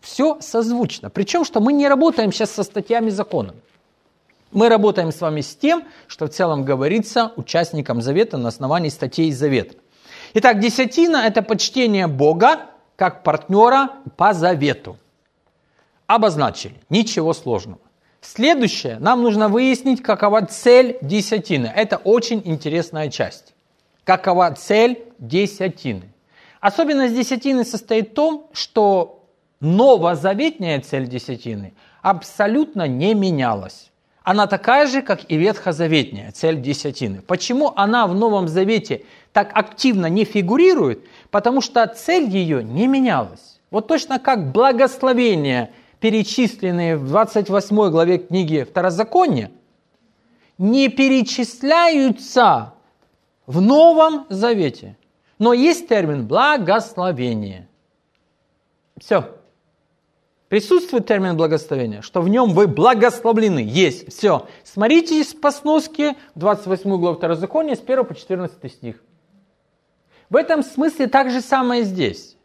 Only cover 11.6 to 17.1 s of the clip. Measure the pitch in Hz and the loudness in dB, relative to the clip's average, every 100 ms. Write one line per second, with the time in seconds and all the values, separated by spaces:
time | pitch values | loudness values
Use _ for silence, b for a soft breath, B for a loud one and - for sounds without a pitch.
11.6 | - 262 240 202 175 135 147 165 233 311 | -2 0 0 2 -2 2 2 4 4 4
12.6 | - _ _ - 180 - - 151 - 190 | -4 _ _ -2 -2 -2 -2 -2 0 4
13.6 | 240 269 269 - - - 190 185 170 170 | 4 4 0 -6 -18 0 0 2 0 2
14.6 | 143 120 - - _ _ _ _ _ _ | -2 -4 -8 -20 _ _ _ _ _ _
15.6 | _ _ _ _ _ 220 214 151 127 - | _ _ _ _ _ 2 2 2 -2 -2
16.6 | 101 - _ 185 226 | -16 -18 _ 0 0